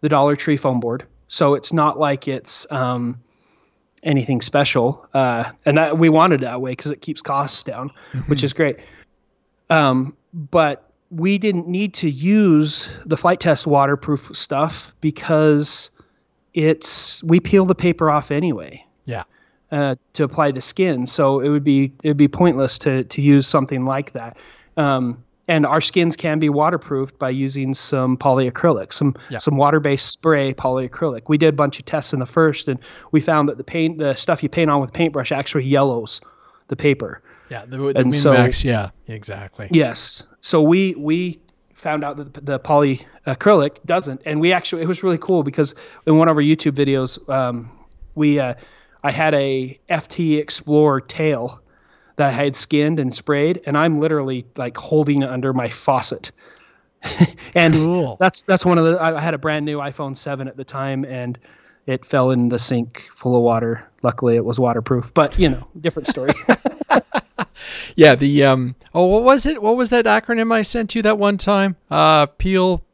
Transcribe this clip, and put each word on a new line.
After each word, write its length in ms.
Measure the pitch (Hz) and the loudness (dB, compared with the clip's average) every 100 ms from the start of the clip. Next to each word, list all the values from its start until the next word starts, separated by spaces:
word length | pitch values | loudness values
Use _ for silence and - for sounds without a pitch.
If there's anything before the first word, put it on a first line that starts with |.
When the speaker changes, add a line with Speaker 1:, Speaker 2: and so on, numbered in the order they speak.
Speaker 1:
the 60 | 151 | 0
Dollar 280 | 143 143 147 | 2 2 0
Tree 200 | - 143 | -2 -2
foam 240 | 139 123 | 0 -2
board. 240 | 117 127 - _ _ | -4 -8 -10 _ _
So 260 | - 147 | -2 2
it's 180 | 143 - | 2 -2
not 260 | 165 151 139 | 0 0 0
like 300 | 147 139 - | -2 -2 -6
it's, 380 | 131 - - - | -8 -8 -12 -8
um, 480 | 143 127 123 120 120 _ _ _ _ _ _ _ _ | -4 -4 -2 -6 -8 _ _ _ _ _ _ _ _
anything 380 | - 139 120 127 | -2 -2 0 -4
special, 680 | - 147 147 - 120 147 - | -2 0 0 0 0 -2 -6
uh, 360 | 139 131 117 120 - | -2 0 -2 -6 -4
and 120 | - 147 | 0 2
that, 200 | 160 160 | 2 2
we 100 | 165 | 4
wanted 320 | 156 180 151 | 6 4 2
it 20 | |
that 160 | 127 123 | -2 -6
way 160 | 131 127 | -8 -8
'cause 160 | 147 | -8
it 80 | 143 | -10
keeps 200 | - 147 | -10 -12
costs 400 | - 139 143 - | -6 -4 -4 -8
down, 260 | - 117 135 - - 131 - | -10 -10 -12 -14 -14 -10 -4
which 100 | 147 | -2
Speaker 2:
Mm-hmm. 40 | 135 | -2
Speaker 1:
is 60 | |
great. 240 | - 151 - - - _ _ _ _ _ _ _ | -2 -2 -4 -14 -20 _ _ _ _ _ _ _
Um, 460 | 160 143 131 131 - _ 170 143 | 2 4 2 -2 -8 _ -14 -2
but 400 | 175 156 139 _ _ _ | 2 2 0 _ _ _
we 280 | 170 175 202 | -4 -2 0
didn't 280 | 208 185 170 | 0 -2 -4
need 260 | 180 208 | -4 -4
to 160 | - 170 | -4 -6
use 760 | 135 160 214 208 156 151 - - - | -2 0 4 4 4 2 -4 -10 -14
the 120 | - 156 | -6 -2
Flight 240 | 175 185 | 0 0
Test 260 | 175 147 - | 2 0 2
waterproof 640 | 143 139 143 - 143 - - | 2 2 0 -2 -4 -4 -10
stuff 580 | - 139 160 151 - _ | -6 -2 -2 -4 -18 _
because 920 | 156 151 - 156 156 147 147 - - _ _ _ _ _ _ | -6 -6 -2 2 4 2 0 -6 -8 _ _ _ _ _ _
it's, 680 | - 156 156 - - - - | -2 0 0 -4 -6 -6 -8
we 160 | 165 170 | 2 2
peel 240 | - 196 | 4 2
the 100 | 185 | 4
paper 360 | 180 180 170 160 | 2 0 0 0
off 200 | 147 143 | 0 -2
anyway, 540 | 143 175 117 73 - _ _ | -4 -2 -4 -8 -20 _ _
Speaker 2:
Yeah. 200 | - 113 90 _ _ _ _ | -12 -12 -12 _ _ _ _
Speaker 1:
uh, 240 | 147 139 127 _ | -4 -2 -4 _
to 100 | - | -4
apply 280 | 147 147 151 | -4 0 0
the 80 | 131 | 0
skin. 460 | - - 185 139 123 | -8 -2 0 0 -4
So 340 | - 143 139 | 0 0 2
it 80 | 139 | 0
would 160 | 147 | 0
be, 280 | 143 139 135 - | 2 2 2 -2
it'd 140 | 156 143 | -4 2
be 120 | 143 | 2
pointless 500 | - 175 135 135 - | 4 2 4 -2 -2
to, 240 | - 131 | -2 -2
to 180 | 127 - | -4 -2
use 240 | 143 143 131 | 4 4 4
something 380 | 156 131 135 | 0 0 -4
like 280 | 127 135 143 | -4 -4 -8
that. 240 | 127 117 - - - _ - | -12 -14 -18 -20 -20 _ -2
Um, 460 | 147 135 123 120 - _ - | 0 0 -2 -6 -14 _ -2
and 160 | 160 | 0
our 160 | 147 208 | 2 0
skins 360 | - - 170 160 | 0 0 0 -2
can 240 | 165 151 | -4 -2
be 80 | 156 | 0
waterproofed 720 | 143 151 175 - 139 135 _ | 0 0 -2 -6 -6 -6 _
by 100 | 131 | -6
using 420 | 131 135 135 135 | -4 -4 -4 -6
some 440 | 135 - 139 127 127 | -6 -4 -2 0 0
polyacrylic, 760 | 143 131 127 120 175 123 95 | 0 2 0 0 0 0 -2
some, 220 | - 147 131 - | -2 -2 -2 -10
Speaker 2:
Yeah. 80 | 120 | -6
Speaker 1:
some 180 | - 143 | -2 2
water-based 500 | 143 156 147 139 - | 2 2 0 -2 -4
spray 460 | - 165 151 135 | -4 0 0 0
polyacrylic. 680 | 127 131 131 127 - 165 120 - | -4 -4 -4 -6 -6 -6 -6 0
We 100 | 151 | 4
did 120 | 160 | 4
a 60 | 143 | 4
bunch 220 | 143 - | 0 -2
of 60 | |
tests 280 | - 156 - | -6 -6 -4
in 60 | 139 | -6
the 80 | 127 | -4
first, 400 | - 160 143 - | 2 2 0 -6
and 140 | 127 - - - | -8 -10 -20 -2
we 80 | 156 | -2
found 280 | - 156 143 | 2 2 2
that 80 | 123 | -2
the 40 | |
paint, 340 | 135 170 160 160 | -8 -4 -4 -2
the 160 | 147 131 | -4 -4
stuff 260 | - 160 | -2 -2
you 60 | 143 | -2
paint 220 | - 165 | 0 2
on 100 | 143 | 2
with 120 | 135 | -2
paintbrush 380 | - 165 147 131 | -2 -2 -2 -4
actually 340 | 139 139 151 131 | -6 -4 -4 0
yellows 540 | 139 139 120 117 - - _ _ _ _ | 2 2 0 -6 -12 -16 _ _ _ _
the 80 | |
paper. 480 | - 147 135 107 - _ _ _ | -2 0 0 -4 -12 _ _ _
Speaker 2:
Yeah, 160 | 120 | -16
the, 120 | 123 131 | -14 -6
the 160 | 139 135 | -2 2
Speaker 1:
And 120 | 127 | 2
so 220 | 147 156 | 2 4
Speaker 2:
Minwax, 300 | 131 120 127 | 4 4 2
yeah, 260 | 131 113 98 - - | -2 -2 -4 -12 -16
exactly. 600 | 110 104 98 98 _ 101 | -16 -14 -14 -14 _ 0
Speaker 1:
Yes. 560 | 165 139 - - - - _ | 0 2 -4 -10 -12 -16 _
So 200 | - 170 | -2 2
we, 360 | 151 180 196 175 | 4 4 2 -2
we 420 | 147 160 180 165 _ _ _ | -4 -2 -4 -8 _ _ _
found 280 | _ 170 151 | _ -6 -6
out 140 | 143 143 | -6 -10
that 180 | 143 | -16
the, 60 | 147 | -14
the 180 | 143 135 | -6 -6
polyacrylic 1200 | - 147 147 131 - _ - 131 - 208 143 - - | 2 4 4 0 -8 _ -8 0 4 4 4 -4 -2
doesn't, 340 | 175 147 131 | -2 -2 -10
and 160 | - 151 | -6 0
we 120 | 165 | 2
actually, 300 | 180 175 170 | 2 -2 -6
it 60 | 165 | -4
was 160 | 180 | -2
really 140 | 190 165 | -2 -2
cool 260 | - 180 | 0 0
because 320 | 143 135 143 - - - - | 0 -2 -4 -4 -20 -12 2
in 80 | 156 | 4
one 120 | 165 | 6
of 80 | 151 | 4
our 60 | |
YouTube 300 | 147 156 156 | 2 2 0
videos, 480 | 135 139 135 131 - - | -2 0 0 -2 -8 -6
um, 380 | 135 127 120 113 - _ _ - - | -2 -2 -6 -12 -20 _ _ -18 -2
we, 240 | 151 147 | 0 2
uh, 140 | 131 120 - _ _ _ | -2 -6 -14 _ _ _
I 80 | 143 | -6
had 200 | 139 156 | -2 0
a 440 | 151 139 135 131 135 _ | 0 0 -2 -6 -12 _
F 200 | 170 - | -6 -6
T 300 | - 165 151 | -4 0 0
Explorer 600 | 147 - - 147 151 135 | -2 -8 0 2 4 2
tail 580 | - - 156 139 120 - _ _ _ _ _ - | -4 -4 -2 -2 -6 -12 _ _ _ _ _ -2
that 120 | 143 | -2
I 40 | |
had 240 | 113 143 131 | 0 -2 -4
skinned 420 | - 147 147 165 | -2 0 0 0
and 160 | 131 | -4
sprayed, 460 | 120 - 143 151 175 - | -6 -2 0 0 -2 -2
and 100 | 143 | 0
I'm 240 | 165 151 | 2 2
literally, 460 | 156 156 135 127 117 - | 0 -2 -2 -6 -10 -10
like, 200 | 123 120 | -8 -10
holding 460 | - 156 147 143 | -2 0 2 0
it 60 | 135 | 0
under 240 | 127 131 | -2 -2
my 160 | 131 117 | -2 -4
faucet. 640 | 117 - 131 - - - _ - - _ _ _ _ | -6 0 0 0 -10 -12 _ -20 -20 _ _ _ _
<laughs> 80 | - - 165 - - | -14 0 0 0 -6
And 200 | 180 165 | 2 4
Speaker 2:
Cool. 420 | 160 156 180 143 104 | 4 2 0 -2 0
Speaker 1:
that's, 240 | 185 - | 0 0
that's 220 | - 185 180 | 0 0 4
one 120 | 175 | 4
of 80 | 165 | 4
the, 120 | 175 | 2
I, 200 | 165 160 | 0 -2
I 20 | |
had 140 | 160 | -4
a 40 | 151 | -4
brand 260 | 156 151 151 | -2 -4 -4
new 120 | 147 | -6
iPhone 380 | 143 135 143 135 | -8 -8 -10 -10
seven 320 | - 139 131 | -10 -8 -10
at 80 | 127 | -12
the 80 | |
time, 400 | 131 135 135 135 | -12 -8 -6 -6
and 340 | 139 131 123 123 _ _ _ _ - | -6 -8 -10 -10 _ _ _ _ -6
it 180 | 131 - | -6 -2
fell 240 | 143 127 | 0 2
in 180 | 131 120 | 2 0
the 100 | 120 | -2
sink 500 | 117 123 117 - - | -2 -4 -4 -10 -20
full 240 | - 127 123 | -8 0 2
of 60 | |
water. 440 | 120 113 117 117 - _ | 4 2 -2 -6 -10 _
Luckily, 320 | 123 117 123 | -4 0 2
it 100 | 117 110 | 2 0
was 120 | 117 | 0
waterproof, 540 | 123 117 113 127 120 | 0 0 -2 -2 0
but, 240 | - 147 - | 2 2 4
you 100 | 175 | 2
know, 160 | 131 - - | 0 -8 -6
different 280 | 160 160 143 | -6 -6 -6
story. 240 | 240 170 277 - | -4 -2 -2 0
<laughs> 480 | 233 - - - 294 - 277 - - 208 - - - - | 0 0 -10 0 0 0 -8 -8 -10 -10 -10 -18 -16 -12
Speaker 2:
Yeah, 200 | - 151 | 6 6
the, 300 | 127 139 143 | 8 4 4
um, 300 | 139 131 123 127 _ | 4 4 0 -8 _
oh, 120 | 165 180 | 0 4
what 160 | 208 | 4
was 240 | 247 269 269 | 4 4 2
it? 160 | 302 | -2
What 140 | 208 240 | 0 0
was 140 | 240 | 2
that 140 | 240 | 2
acronym 480 | 233 214 - 233 226 | 2 2 0 -2 0
I 80 | 226 | 0
sent 320 | 208 240 220 | 0 -4 -4
you 80 | 233 | -2
that 160 | 214 214 | 0 2
one 200 | 202 202 | 0 0
time? 380 | - 202 196 180 _ | 0 2 2 -2 _
Uh, 360 | 151 156 156 147 | 2 4 4 2
peel. 580 | _ 190 190 185 180 - | _ -2 2 2 0 -6